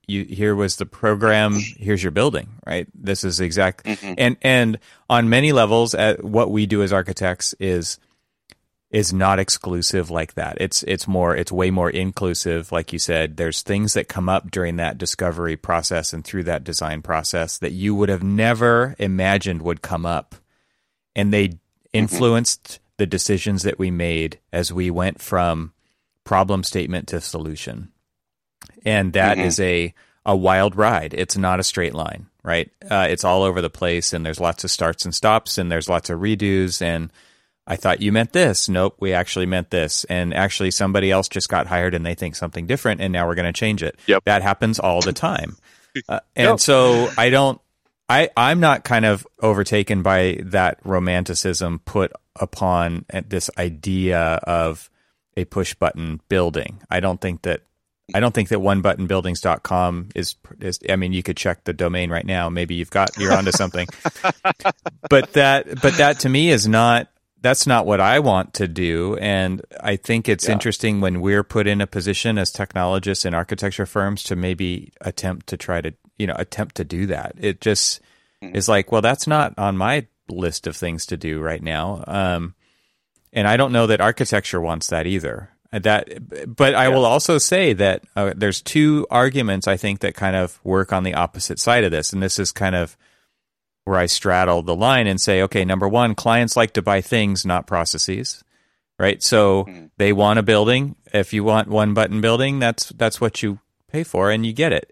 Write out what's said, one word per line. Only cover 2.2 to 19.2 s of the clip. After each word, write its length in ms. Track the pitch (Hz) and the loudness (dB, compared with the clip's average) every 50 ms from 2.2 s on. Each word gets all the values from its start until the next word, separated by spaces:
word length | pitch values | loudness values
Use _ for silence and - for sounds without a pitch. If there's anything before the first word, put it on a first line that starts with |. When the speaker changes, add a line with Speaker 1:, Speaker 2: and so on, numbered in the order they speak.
| 120 147 113 71 60 - 110 - - | 0 0 0 -2 -6 -8 -16 -16 -10
Speaker 1:
right? 220 | - 82 90 - - - | -8 -6 -6 -6 -8 -12
This 300 | - - 98 98 - - | -10 -6 -6 -4 -4 -4
is 160 | 92 87 92 | -4 -2 -2
exact-, 440 | 92 85 80 101 95 92 92 - - | -2 -2 0 2 2 2 0 -2 -6
Speaker 2:
Mm-hmm. 280 | 110 104 - - 98 90 87 | -8 -8 -6 -8 -8 -2 0
Speaker 1:
and, 200 | 127 123 127 - | 0 0 0 0
and 380 | - 131 131 123 120 113 107 - _ - - _ _ - | 2 4 4 4 4 2 0 -4 _ -16 -20 _ _ 2
on 200 | 123 120 117 113 | 2 4 4 4
many 220 | 117 127 143 151 | 4 4 4 4
levels, 420 | 143 127 113 104 110 117 117 113 - | 6 6 6 6 6 4 2 2 2
uh, 220 | - 107 110 101 - | 0 2 2 2 0
what 280 | - 104 104 113 120 98 | -2 -2 0 2 2 2
we 140 | 104 107 107 | 2 0 0
do 160 | 98 107 101 101 | 0 2 0 0
as 100 | 92 101 | 2 2
architects 600 | 95 90 92 95 - 101 92 90 - - - - - | 0 0 -2 -4 -4 -2 -2 -2 -2 -4 -8 -6 -4
is, 400 | 95 95 90 87 82 - - - _ _ _ _ _ _ _ _ _ _ - _ _ _ _ _ _ _ | -2 -2 -2 -2 -2 -6 -10 -12 _ _ _ _ _ _ _ _ _ _ -20 _ _ _ _ _ _ _
is 200 | - 107 104 85 | -2 0 0 0
not 280 | 92 95 95 98 98 92 | 0 2 2 2 2 2
exclusive 720 | 95 - - - - 92 90 87 87 - - 95 85 80 | 0 -2 -2 -4 -4 -6 -4 -4 -4 -2 -2 -2 -4 -2
like 260 | 82 82 82 - - | -4 -6 -6 -6 -6
that. 220 | 80 80 78 78 - | -8 -8 -8 -6 -6
It's, 220 | 95 95 - - - | -6 -4 -4 -4 -4
it's 240 | - 95 90 - - | -4 -4 -4 -4 -2
more, 280 | 95 90 90 85 85 | 0 0 2 2 0
it's 160 | - - - | 0 -2 -4
way 200 | 92 90 92 92 | -2 0 0 0
more 180 | 92 92 87 85 | 2 0 0 0
inclusive. 840 | - 90 92 95 95 - 98 90 87 85 - 87 82 82 82 - | -2 -2 -4 -4 -4 -4 -4 -4 -4 -2 -4 -2 -4 -4 -4 -4
Like 220 | 85 85 82 - - | -4 -4 -4 -4 -6
you 60 | 82 | -6
said, 360 | - - 85 80 80 78 76 | -4 -2 -2 -2 -2 -2 -4
there's 260 | 80 85 82 80 - | -4 -4 -4 -4 -6
things 320 | - - 101 98 107 104 - | -6 -4 -2 -2 -2 -2 -2
that 140 | 95 - - | -2 -4 -4
come 220 | - 98 90 92 | -4 -4 -2 0
up 220 | 95 95 - 90 | 0 -2 -2 -4
during 260 | - 95 90 85 85 85 | -6 -4 -4 -4 -4 -4
that 200 | 82 78 - - | -4 -6 -6 -6
discovery 600 | 92 - - - 95 87 82 85 85 82 80 78 | -8 -8 -6 -4 -4 -4 -4 -4 -4 -6 -6 -6
process 560 | - - 85 82 80 - 92 82 78 - - | -4 -2 -2 -2 -2 -2 -4 -4 -4 -4 -8
and 100 | 80 78 | -10 -10
through 200 | - - 95 85 | -8 -6 -6 -4
that 200 | 87 82 71 65 | -4 -4 -4 -6
design 380 | 87 80 - 82 78 78 78 | -6 -6 -6 -6 -6 -6 -8
process 560 | 78 - 82 78 76 - - 87 82 82 - - | -6 -4 -4 -2 -2 -2 -4 -4 -4 -4 -6 -6
that 160 | - 85 78 | -6 -6 -4
you 200 | 92 98 104 104 | -2 -2 -2 0
would 120 | 101 104 98 | 2 2 2
have 140 | 98 87 92 | 0 0 0
never 720 | 98 101 104 110 117 120 110 120 120 117 117 123 135 139 - | 0 0 2 2 2 2 2 2 4 4 4 2 0 -4 -4
imagined 640 | 104 95 95 92 | -4 -2 -2 0